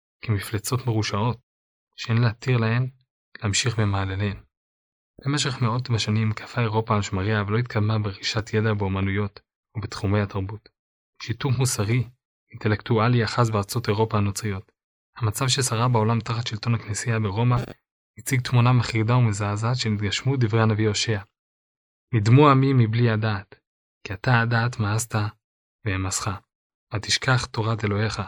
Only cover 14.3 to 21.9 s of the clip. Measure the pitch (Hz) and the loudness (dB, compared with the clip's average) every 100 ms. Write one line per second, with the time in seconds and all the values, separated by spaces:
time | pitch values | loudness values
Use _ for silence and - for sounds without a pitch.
14.3 | 98 107 95 - _ _ _ _ - 107 | -2 -6 -6 -10 _ _ _ _ -6 -4
15.3 | - 135 139 123 113 123 120 107 117 107 | -2 -2 0 0 0 2 2 2 0 -2
16.3 | 113 110 104 117 117 - 104 117 110 107 | -6 -6 -4 -2 -2 -2 -6 -2 -2 -2
17.3 | 98 123 120 123 - _ _ _ - - | 0 2 2 -2 -10 _ _ _ -14 -4
18.3 | 127 123 123 120 127 - 113 110 127 120 | -2 2 4 6 4 2 0 2 4 4
19.3 | 101 104 104 117 127 113 104 104 - 131 | 2 -2 -2 -2 0 0 0 0 0 0
20.3 | 139 113 113 110 107 110 101 - 104 - | 2 2 4 4 2 0 0 -2 -4 -6
21.3 | _ _ _ _ _ _ | _ _ _ _ _ _